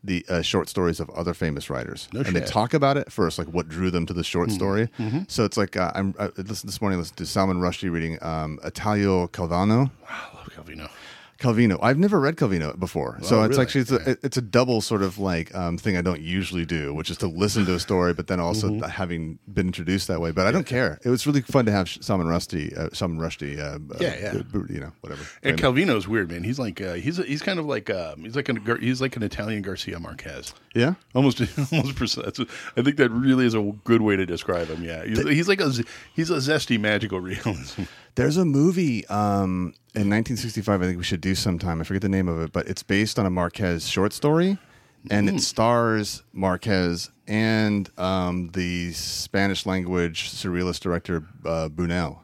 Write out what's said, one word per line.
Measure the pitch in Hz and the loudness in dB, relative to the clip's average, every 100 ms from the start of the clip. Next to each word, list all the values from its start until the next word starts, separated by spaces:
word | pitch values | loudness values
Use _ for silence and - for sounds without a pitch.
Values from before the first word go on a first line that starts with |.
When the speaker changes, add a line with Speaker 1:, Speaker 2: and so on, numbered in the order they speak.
Speaker 1:
the, | 104 90 - | -2 -4 0
uh, | 87 | -2
short | 78 98 78 | 2 0 0
stories | - 90 82 | 0 0 0
of | 80 | -6
other | - 87 85 | -6 -6 -2
famous | 82 73 - | -2 -4 -6
writers. | 65 60 - - | -6 -6 -10 -10
Speaker 2:
No | 104 | -6
Speaker 1:
And | 139 87 | 0 0
they | |
Speaker 2:
shit. | - | 0
Speaker 1:
talk | 110 117 | 0 2
about | 160 139 139 | 4 4 2
it | - | -2
first, | - 87 80 | 0 0 0
like, | 82 | -4
what | 85 80 | -4 -4
drew | 80 92 | 0 0
them | 87 85 | 2 0
to | |
the | 87 | -2
short | 82 85 87 | -2 0 0
Speaker 2:
Mm. | 101 | 0
Speaker 1:
story. | 98 98 120 - | 0 2 0 -2
Speaker 2:
Mm-hmm. | 110 131 196 | -2 -2 -4
Speaker 1:
So | - 104 | 0 0
it's | - | 2
like, | 98 101 | 0 0
uh, | 90 | -2
I'm, | - 98 95 | 0 -2 -2
uh, | 104 - | -6 -6
this, | 95 104 | -8 -8
this | 110 - | -8 -4
morning | 104 92 | -2 0
I | |
listened | 82 - | -4 -8
to | 87 | -4
Salman | - 95 90 | 2 2 2
Rushdie | 90 87 95 | 0 -2 -4
reading, | 85 82 82 | -2 -2 -4
um, | 80 80 78 76 76 | -6 -4 -4 -6 -10
Italio | - 107 104 101 92 87 | -6 0 2 4 4 0
Calvino. | - 90 85 101 113 135 - - | -4 -2 2 4 4 4 -2 -16
Speaker 2:
I | - - - | -14 -14 -18
love | - | -20
Calvino. | - 78 78 76 - - - - _ | -18 -16 -14 -14 -16 -20 -20 -20 _
Speaker 1:
Calvino. | 131 110 117 90 | 0 6 6 6
I've | 113 139 | 2 4
never | 196 196 | 4 4
read | 139 165 | 2 2
Calvino | 127 92 76 82 | 2 2 0 -2
before. | 90 82 64 58 | -4 -2 -4 -6
So | 78 117 | 4 6
Speaker 2:
Oh, | |
Speaker 1:
it's | 110 | 6
Speaker 2:
really? | 139 | 4
Speaker 1:
actually, | 123 139 | 4 2
it's | 123 | 2
a, | 127 | 2
Speaker 2:
Okay. | 135 | 2
Speaker 1:
it, | 120 | 0
it's | 135 127 | 0 -4
a | |
double | 113 110 127 117 | 2 2 4 2
sort | 98 110 | 2 2
of, | 98 95 | 0 0
like, | 98 85 82 92 | 0 0 -2 -4
um, | 87 85 | -4 -2
thing | - 90 | 0 0
I | |
don't | 87 82 | 0 -2
usually | 80 92 90 90 82 | -2 -2 -2 -4 -2
do, | 82 71 | -2 -4
which | 73 80 | -4 -6
is | 87 | -4
to | 98 | -4
listen | 80 104 104 92 | 0 0 2 2
to | 90 | 2
a | |
story, | - 95 87 | 2 2 4
but | 85 87 | 2 -2
then | 90 | 0
also | 85 104 104 | 0 0 0
Speaker 2:
Mm-hmm. | 107 | -2
Speaker 1:
th-, | 78 | -4
having | 80 92 85 80 78 - | -6 -4 -4 -6 -8 -6
been | 101 90 | -2 -2
introduced | 90 82 98 - | -2 0 0 0
that | 87 | -2
way. | 82 | 0
But | 80 92 | 2 2
I | |
don't | 151 143 | 2 0
Speaker 2:
Yeah. | 123 | 0
Speaker 1:
care. | 117 73 | 0 0
It | 120 | 0
was | 123 147 | 2 4
really | 143 | 2
fun | 120 139 113 | 4 4 4
to | |
have | 104 87 | 4 0
Sh-, | - | -4
Salman | - 98 82 | -2 0 2
Rushdie, | 85 - 85 76 - | 0 0 -6 -6 -6
uh, | 80 | -6
Salman | - 95 80 | -4 -4 -2
Rushdie, | 80 - 71 71 | -4 -6 -8 -6
uh, | 73 73 73 | -8 -8 -12
uh, | - | -4
Speaker 2:
Yeah, | 175 65 | -4 -4
yeah. | 101 104 - | -6 -6 -4
Speaker 1:
uh, | 107 90 | -6 -6
you | 80 | -8
know, | 69 - | -10 -14
whatever. | - 73 78 - | -14 -14 -14 -6
Speaker 2:
And | - | -2
Speaker 1:
And | 127 | 2
Speaker 2:
Calvino's | 139 127 185 113 92 | 2 4 4 2 2
weird, | 110 90 | 0 0
man. | 85 | -4
He's | 92 135 | -4 -4
like, | 117 85 | -4 -6
uh, | 98 87 | -6 -4
he's | 101 175 | -4 -4
a, | |
he's | 170 147 | -4 -4
kind | - 185 | -4 -4
of | 151 | -2
like, | 127 98 | -4 -2
um, | 95 82 76 | -4 -4 -10
he's | 87 123 | -8 -4
like | 139 | -2
an | 117 | -2
Gar-, | 104 117 | 0 0
he's | 113 127 | 0 0
like | 131 127 | -2 -2
an | |
Italian | 104 - 107 107 | -4 -4 -4 -4
Garcia | 98 90 - 85 | -4 -6 -8 -8
Marquez. | 82 80 95 67 - - _ | -10 -12 -12 -12 -14 -18 _
Speaker 1:
Yeah? | - 127 185 _ | 2 2 2 _
Speaker 2:
Almost, | 127 135 120 120 - | 4 4 4 -2 -2
<laughs> | 135 | 0
almost | 160 135 135 | 0 0 -2
precise. | 123 - 107 - 123 - - - | -4 -2 -6 -6 -8 -8 -6 0
I | |
think | 127 147 | 2 4
that | 127 | 4
really | 113 131 131 123 | 4 4 6 4
is | |
a | 113 104 104 | 4 0 -4
good | 107 117 | 4 4
way | 107 98 | 6 4
to | 92 | 2
describe | 85 - 87 82 | -2 -2 -2 -2
him. | 80 | -6
Yeah, | 85 82 98 | -6 -8 -2
he's, | 110 | 0
Speaker 1:
The | 143 | 2
Speaker 2:
he's | 147 170 | 2 4
like | 196 | 2
a | 160 | 2
z-, | 123 113 - - - | 0 -4 -8 -10 -4
he's | 160 | 0
a | 170 | 0
zesty | 135 151 - 117 | 2 0 2 0
magical | 104 104 107 92 | 2 2 0 -4
<laughs> | |
realism. | 92 92 - 87 65 - 92 - - - | -6 -6 -4 -4 -8 -8 -8 -10 -10 0
Speaker 1:
There's | 127 156 | 2 4
a | 180 | 4
movie, | 139 160 180 170 113 - | 4 4 4 2 0 -2
um, | 101 104 101 95 90 90 - _ | 0 2 2 2 0 -4 -8 _
in | - 101 | -2 2
nineteen | 104 113 117 | 2 0 -4
sixty-five, | 120 110 101 101 | -4 -4 2 2
I | 90 | 2
think | 90 | 0
we | |
should | 90 92 | -2 -2
do | 95 92 | 0 0
sometime. | 107 87 92 82 | 0 0 0 -2
I | |
forget | 80 95 | -2 -2
the | 101 | 2
name | 95 92 | 2 2
of | 82 | 0
it, | 80 | -2
but | 90 - | -4 -4
it's | 92 | -6
based | - 101 107 - | 0 2 2 2
on | 98 | 0
a | |
Marquez | 90 87 - 98 85 - | 2 0 0 0 0 -2
short | - 98 | 0 0
story, | - 147 156 185 196 - - _ _ - | 2 2 4 4 0 -6 -20 _ _ -2
and | 104 101 | 2 2
it | 190 | 0
Speaker 2:
Mm. | |
Speaker 1:
stars | - - 113 120 117 110 101 - _ | -2 2 4 4 4 2 0 -6 _
Marquez | - 95 90 - 95 90 85 - _ - | -2 0 0 0 2 2 0 -6 _ -4
and, | 107 110 110 107 104 95 - | 0 2 4 4 2 -2 -4
um, | 92 95 90 90 87 | 0 0 0 -2 -4
the | 92 90 87 87 | -4 -2 -2 -4
Spanish | 80 - - - 98 98 92 - | -6 -8 -8 -4 0 0 0 -2
language | 95 90 90 87 82 - | -2 0 0 0 -2 -8
surrealist | - 95 87 90 85 | -6 -4 -2 -2 -2
director, | 95 87 - 85 80 - - | -2 -2 -2 -4 -4 -10 -4
uh, | 82 80 | -2 -4
Buñuel. | 78 87 87 80 73 | -2 0 0 -2 -6